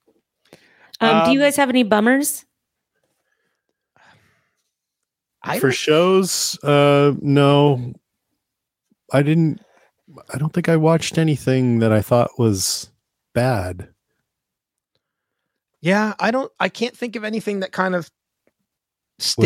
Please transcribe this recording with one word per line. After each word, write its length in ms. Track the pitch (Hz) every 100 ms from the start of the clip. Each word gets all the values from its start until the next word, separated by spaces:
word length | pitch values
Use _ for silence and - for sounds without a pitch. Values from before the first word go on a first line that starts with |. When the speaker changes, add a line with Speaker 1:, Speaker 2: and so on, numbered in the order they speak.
| _ _ _ _ _ - _ _ _ -
Speaker 1:
Um, 260 | 226 190 165
do 60 |
you 80 | 269
Speaker 2:
Um, 60 | 285
Speaker 1:
guys 100 | 285
have 120 | 269
any 140 | 254
bummers? 640 | 208 214 220 269 285 - - _ _ _ _ _ _ _ _ _ _ _ _ _ _ _ _ _ _ _ _ _ _ _ _ _ _ _ _ _
Speaker 2:
I 160 | - 143
Speaker 3:
For 80 | 131
Speaker 2:
don't 80 | 123
Speaker 3:
shows, 800 | - 156 180 190 185 - - -
uh, 500 | 143 143 143 143 143 131
no. 720 | 143 139 143 143 143 127 123 - _ _ _ _ _ _ _ _ _ _ _
I 80 | 135
didn't, 400 | 143 165 160 - _ _ _ _ _ 143 -
I 40 | 127
don't 140 | 156
think 160 | - 170
I 80 | 165
watched 420 | 156 165 - -
anything 640 | 160 143 - 131 127 117
that 120 | 113
I 80 | 107
thought 300 | - 120 - -
was 520 | 113 98 - - - _ _ _ _
bad. 560 | 117 127 113 90 90 95 _ _ _ _ _ _ _ _ _ _ _ _ _ _ _ _ _ _ _
Speaker 2:
Yeah, 340 | 165 202 214 196
I 120 | 202
don't, 200 | 247 277 _
I 100 | 190
can't 280 | - 240 -
think 180 | 247 220
of 80 |
anything 360 | 214 220 208 202
that 100 | 185
kind 240 | - 185 180
of 140 | 156 _ _ _ _ _ _ _ _ _ _ _
Speaker 3:
Was 80 | - -